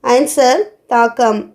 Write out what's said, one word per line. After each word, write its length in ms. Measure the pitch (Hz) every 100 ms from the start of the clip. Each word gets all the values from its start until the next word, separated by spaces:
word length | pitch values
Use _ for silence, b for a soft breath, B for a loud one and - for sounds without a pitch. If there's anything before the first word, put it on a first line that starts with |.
ஆன்சர், 600 | - 247 294 - 247 302 415 _ -
தாக்கம். 680 | 240 233 233 226 214 -